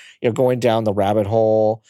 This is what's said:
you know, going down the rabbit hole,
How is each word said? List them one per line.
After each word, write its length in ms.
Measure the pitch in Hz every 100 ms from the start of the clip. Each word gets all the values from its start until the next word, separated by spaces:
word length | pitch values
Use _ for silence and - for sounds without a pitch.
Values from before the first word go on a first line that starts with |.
| - -
you 60 | 123
know, 40 |
going 280 | 110 127 127
down 240 | 117 113
the 80 | 110
rabbit 340 | 98 98 107 101
hole, 560 | 113 110 110 107 110 _